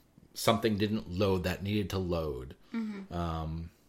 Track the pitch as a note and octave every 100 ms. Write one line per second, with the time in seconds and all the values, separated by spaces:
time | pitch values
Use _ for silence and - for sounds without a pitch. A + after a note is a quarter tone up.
0 | _ _ - - - A2 A#2 G2+ G#2 A2
1 | E2+ F2+ G2+ F#2+ F#2 E2+ G2 G#2 F#2 F#2+
2 | F2+ E2+ D#2+ C2 C2 - - A#3 G#3+ G3
3 | F#2+ F2 E2+ D#3+ D#2+ E2 E2 -